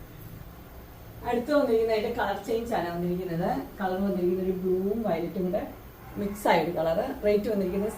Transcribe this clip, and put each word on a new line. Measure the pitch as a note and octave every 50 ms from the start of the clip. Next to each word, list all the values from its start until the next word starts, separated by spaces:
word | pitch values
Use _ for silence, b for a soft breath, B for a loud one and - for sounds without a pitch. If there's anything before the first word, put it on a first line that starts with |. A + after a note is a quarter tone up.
| - - - - - - - - - - - - - - - - - - - - - - - - - A#3+
അടുത്ത് | B3 A#3 A#3+ D4+ D4 C#4+
വന്നിരിക്കുന്നത് | B3+ A#3 A3+ A3 A3+ A3+ A3
അതിന്റെ | G#3 G#3 - A#3+ B3
കളർ | G3+ G3 G3 G3 - -
ചേഞ്ച് | A3+ A3+ A#3 A#3 A3 F3
ആണ് | F3 F3 E3+
വന്നിരിക്കുന്നത്. | F3 F3 F3 F3+ F3+ F#3 E3+ E3 E3 F#3 G#3+ B3+ C4+ C4+ - - -
കളർ | F#3+ F#3 F#3 F#3+ G3+ G3+
വന്നിരിക്കുന്നത് | F3+ F3+ F3 F3+ F#3 F#3 F#3 F#3
ഒരു | F3+ F3+
ബ്ലൂവും | F#3 F#3 F3+ F#3 F#3+ G3+ A3 A#3 A3
വയലറ്റും | F#3+ E3 D#3+ E3+ - - F#3+ F3+
കൂടെ | F3+ F#3+ A#3 C#4+ - - - - - - - - - - G3+
മിക്സ് | G#3 G3 - - - A#3+
ആയ | F#3+ E3 D3+
ഒരു | F3 F3 D#3+
കളർ. | D#3+ E3 E3 G3+ B3+ C4+ - - G#3+
റേറ്റ് | G#3 G#3 G3+ G#3 A#3+
വന്നിരിക്കുന്നത് | G#3 G3 F#3+ F3+ F3+ G3 G3+ A3 -